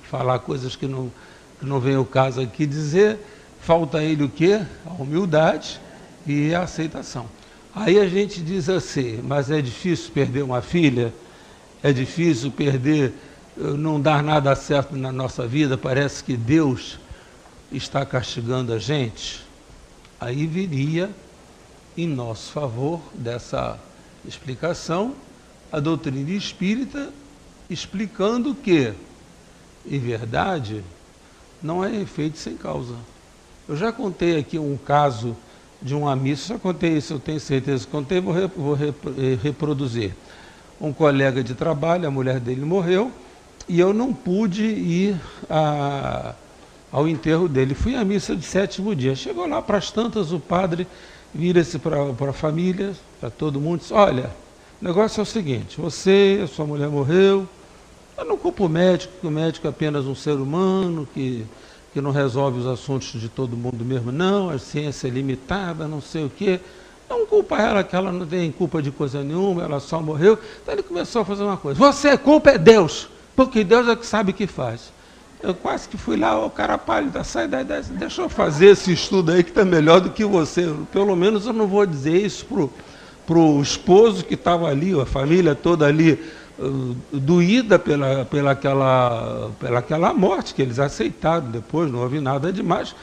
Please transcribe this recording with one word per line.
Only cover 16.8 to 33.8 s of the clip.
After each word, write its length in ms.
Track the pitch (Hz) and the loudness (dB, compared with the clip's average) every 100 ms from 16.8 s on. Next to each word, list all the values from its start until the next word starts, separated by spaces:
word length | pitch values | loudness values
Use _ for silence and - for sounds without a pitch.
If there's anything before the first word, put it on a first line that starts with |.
| - - - - - - - - - | -8 -18 -18 -20 -20 -20 -20 -20 -12
está 360 | 135 - 139 139 | -10 -6 -4 -2
castigando 640 | 127 - - 117 127 120 | -4 -4 -8 -4 -4 -2
a 80 | 113 | -4
gente?" 640 | 98 151 117 - - - - - - - - - - - | -2 -2 -4 -6 -14 -14 -18 -20 -20 -20 -20 -20 -20 -12
Aí 260 | 120 135 160 | -8 -4 -4
viria 640 | 170 190 135 143 165 196 202 - - - - - - - - | -4 -4 -2 -2 -2 -4 -8 -20 -20 -20 -20 -20 -20 -16 -6
em 100 | 170 | -4
nosso 440 | 131 117 110 - | -4 -6 -8 -8
favor 500 | 151 143 113 143 170 143 | -6 -6 -4 -4 -4 -10
dessa 640 | - 117 120 - 131 123 110 - - - - - | -10 -8 -8 -6 -4 -4 -8 -16 -20 -20 -20 -18
explicação 880 | - 139 127 160 170 - 170 233 277 - - - - - | -16 -12 -6 -6 -6 -4 -2 -2 -6 -18 -20 -20 -20 -8
a 80 | 156 | -4
doutrina 520 | 151 156 147 135 139 | -2 -2 -2 -6 -4
espírita, 800 | 196 - - 185 226 269 285 277 - - - - - - | -6 -6 -4 -2 -2 -4 -8 -12 -14 -20 -20 -20 -20 -12
explicando 840 | 170 - 190 214 - 202 240 262 240 | -12 -8 -8 -6 -2 0 0 -2 -4
que, 380 | 208 165 120 101 - - - - - - - - - | 2 2 2 -4 -16 -20 -20 -20 -20 -20 -20 -20 -8
em 100 | 139 | -6
verdade, 840 | 120 110 113 135 185 175 107 107 92 - - - - - - - | -4 -6 -4 -2 -2 -2 -6 -10 -12 -20 -20 -20 -20 -20 -20 -12
não 220 | 156 175 | -6 -4
é 120 | 196 226 | -4 -4
efeito 420 | 185 - 151 151 | -6 -6 -6 -6
sem 180 | - - | -12 -10
causa. 400 | 170 147 123 117 110 - - - - - - | -8 -8 -8 -12 -16 -20 -20 -20 -20 -20 -10
Eu 80 | |
já 160 | 147 | -4